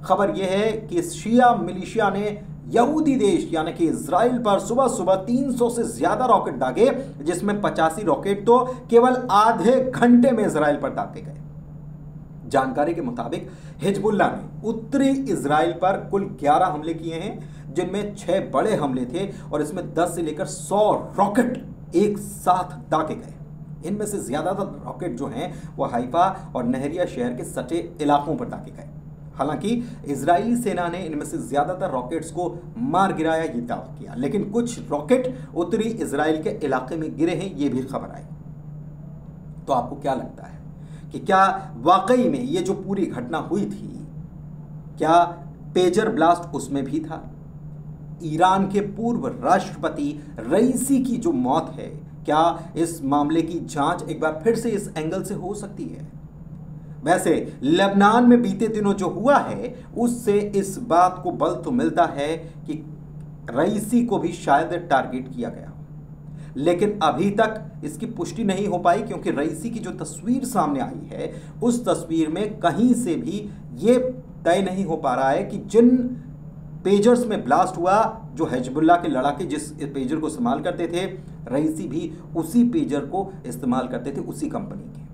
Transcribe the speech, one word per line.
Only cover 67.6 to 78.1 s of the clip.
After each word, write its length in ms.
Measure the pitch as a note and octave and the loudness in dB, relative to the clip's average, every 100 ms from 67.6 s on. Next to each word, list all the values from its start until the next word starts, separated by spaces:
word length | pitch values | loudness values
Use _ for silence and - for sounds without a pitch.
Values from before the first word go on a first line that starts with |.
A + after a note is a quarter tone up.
| - - | -10 -10
इसकी 220 | D3 - G#3+ | -10 -8 -10
पुष्टि 360 | - E3+ - | -6 -8 -2
नहीं 240 | G#3+ F#3 G3+ | -2 0 0
हो 100 | F3 | 2
पाई, 220 | F3 G3 | 4 2
क्योंकि 300 | - F3+ - | 0 -4 -2
रईसी 380 | B3 D#4 - A#3 | 0 -2 -4 -6
की 100 | A3+ | -6
जो 120 | F#3 | -8
तस्वीर 520 | E3 E3 - G3 C4 - | -8 -10 -8 -2 0 2
सामने 340 | G3 D3+ C#3 | 2 2 0
आई 280 | A#2 - - | -4 -6 -10
है, 240 | A2+ D#3+ - - - | -8 -8 -8 -14 -2
उस 200 | A#3+ A#3+ F#3+ | 0 2 2
तस्वीर 440 | E3 - E3 D#3 | 0 0 0 0
में 300 | E3+ G#3 - | 0 -4 0
कहीं 340 | E3+ D3+ B3 A#3 | 0 4 4 4
से 200 | F3+ D#3 | 2 -2
भी 340 | - G3+ - - - B2 | -2 -6 -8 -12 -12 0
ये 200 | G3+ B3+ B3+ - - - E3 | 4 4 4 -4 -12 -4 2
तय 160 | F3+ | 2
नहीं 240 | F#3+ F#3 F3 | 2 -2 -2
हो 120 | E3 | 0
पा 180 | C3+ B2+ | 0 2
रहा 140 | C3+ | 2
है 140 | D#3 | 2
कि 140 | G3+ G#3 - | -2 -8 2
जिन 300 | A3 B3 B3+ A#3+ - - - - - - - | 6 8 6 2 -6 -12 -14 -14 -14 -14 -4
पेजर्स 420 | F3+ G3+ G#3+ A#3+ A#3+ | 4 6 8 6 4
में 160 | F#3 B2 | -2 2
ब्लास्ट 320 | D3+ F3+ E3 | 4 4 2
हुआ, 440 | F3 G3+ A3 | 4 4 4